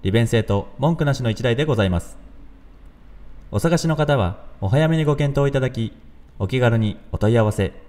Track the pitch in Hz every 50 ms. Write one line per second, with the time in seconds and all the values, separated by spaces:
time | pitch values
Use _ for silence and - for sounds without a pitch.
0 | - 98 98 113 117 110 - 113 107 - 104 101 95 - - - 127 160 170 -
1 | 156 143 131 127 127 113 107 - - 123 117 123 156 156 131 107 101 92 90 85
2 | - - - - - - - - - - - - - - - - - - - -
3 | - - - - - - - - - - - 104 - 165 170 165 - 165 156 147
4 | 151 143 143 123 98 87 92 - - - - - 101 95 110 147 160 160 165 160
5 | 156 147 143 147 147 143 139 143 139 139 139 135 131 127 127 117 113 107 - -
6 | - - - - - - - - 98 95 127 131 123 117 117 113 110 104 92 -
7 | - - - - - 107 117 117 110 107 104 - 98 80 - - -